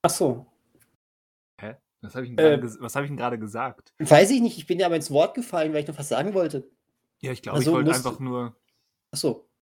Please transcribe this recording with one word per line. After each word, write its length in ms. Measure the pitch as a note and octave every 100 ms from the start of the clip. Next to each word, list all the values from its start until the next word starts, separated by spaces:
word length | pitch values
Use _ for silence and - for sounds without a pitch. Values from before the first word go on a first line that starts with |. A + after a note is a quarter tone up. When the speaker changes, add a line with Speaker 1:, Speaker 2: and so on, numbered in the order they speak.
Speaker 1:
Ach 80 | D#3+
so. 340 | - D#3 B2 - _ _ _ _ _ _ _ _ _ _ -
Speaker 2:
Hä? 160 | G#2+ A#2+ _ _
Was 140 | G#2 B2+
hab 80 |
ich 60 | B2
denn 80 | B2
Speaker 1:
Äh, 40 | D#3
Speaker 2:
gerade 160 | C#3 A#2
ges-, 120 | A2
was 140 | A#2 C#3
hab 80 |
ich 60 | C#3+
denn 80 | C#3
gerade 220 | A#2+ A#2
gesagt? 540 | G#2+ A2+ B2+ - _ -
Speaker 1:
weiß 300 | D3+ D3+ G3
ich 100 | C4
nicht, 160 | A#3 -
ich 100 | -
bin 100 | F3
dir 80 | F3+
aber 100 | E3
ins 140 | D3
Wort 220 | C#3+ F3+ -
gefallen, 380 | A#3+ F3 D#3
weil 80 | D3+
ich 60 | D3
noch 100 | D3+
was 120 | C#3
sagen 240 | A#2+ F#3
wollte. 360 | G3 D#3+ C#3+ C3 _ _ _ _ _
Speaker 2:
Ja, 100 | C3
ich 100 | B2
glaub, 140 | - D3
Speaker 1:
Also 160 | C3+
Speaker 2:
ich 20 | C#3+
wollte 140 | D3
Speaker 1:
musst 160 | B2+ B2+
Speaker 2:
einfach 140 | A#2+
nur 360 | B2+ B2 A#2+ - _ _ _ _ _
Speaker 1:
Ach 60 | -
so. 320 | D3+ A2+ _ _